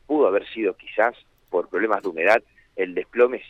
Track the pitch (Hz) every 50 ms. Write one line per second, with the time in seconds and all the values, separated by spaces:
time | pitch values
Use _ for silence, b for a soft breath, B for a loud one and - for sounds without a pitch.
0 | _ - 147 151 127 92 98 101 - - - 110 107 95 87 _ - - - 107
1 | 110 120 120 - _ _ _ _ _ _ 92 87 85 - 90 90 107 110 104 98
2 | 98 95 82 80 85 98 110 117 - b b b b b b - 95 90 87 90
3 | - _ - 117 123 127 127 107 - -